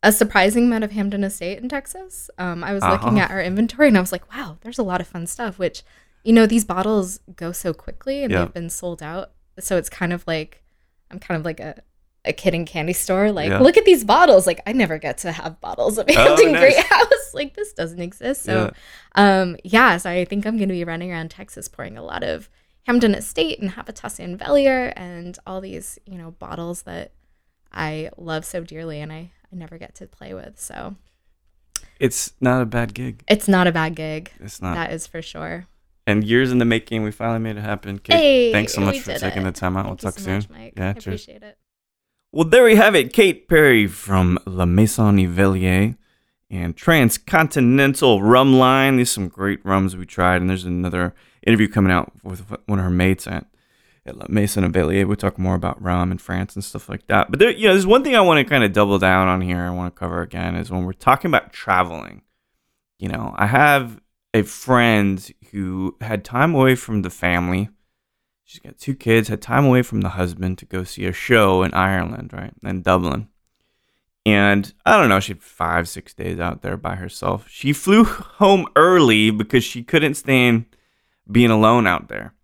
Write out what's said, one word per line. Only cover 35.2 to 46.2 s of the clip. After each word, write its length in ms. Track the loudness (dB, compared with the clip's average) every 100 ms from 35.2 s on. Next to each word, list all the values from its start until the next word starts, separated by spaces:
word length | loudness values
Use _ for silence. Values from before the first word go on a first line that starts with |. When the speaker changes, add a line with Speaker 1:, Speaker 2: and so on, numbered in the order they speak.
Speaker 1:
sure. 460 | -16 -14 -12 -14 -16 _ _ _ -2
Speaker 2:
And 160 | 0
years 280 | 2 2 2
in 60 | 0
the 80 | 0
making, 380 | -2 -4 -8
we 80 | -6
finally 280 | -6 -6 -6
made 180 | -6 -10
it 40 |
happen. 380 | -8 -8 -8 -14
Kate, 160 | 0 2
Speaker 1:
Hey, 360 | 4 2 2
Speaker 2:
thanks 220 | 0 -2
so 80 | -2
much 140 | -2 -2
Speaker 1:
we 40 |
Speaker 2:
for 100 | -6
Speaker 1:
did 60 | -8
Speaker 2:
taking 240 | -6 -6
Speaker 1:
it. 20 | -6
Speaker 2:
the 60 |
time 260 | -6 -6 -4
out. 80 | -6
We'll 100 | -8
Speaker 1:
Thank 80 |
you 60 | -10
Speaker 2:
talk 100 | -10
Speaker 1:
so 40 | -6
Speaker 2:
soon. 100 | -6
Speaker 1:
much, 120 | -8
Mike. 240 | -14 -20 -10
Speaker 2:
Yeah, 120 | -8
Speaker 1:
I 40 |
Speaker 2:
cheers. 120 | -8 -10
Speaker 1:
appreciate 380 | -14 -14 -20
it. 140 | -20 _ _ _ _ _ _ _ _
Speaker 2:
Well, 140 | -2 4
there 180 | 6
we 120 | 8 8
have 200 | 6 4
it. 180 | 0
Kate 340 | 4 4 2 _
Perry 400 | 4 6 6 2
from 520 | -4 -2 2 2 0 -4
La 200 | -2 2
Maison 540 | 4 2 2 2 4
Ivelier 760 | 2 2 2 2 0 0 0 -4 _ _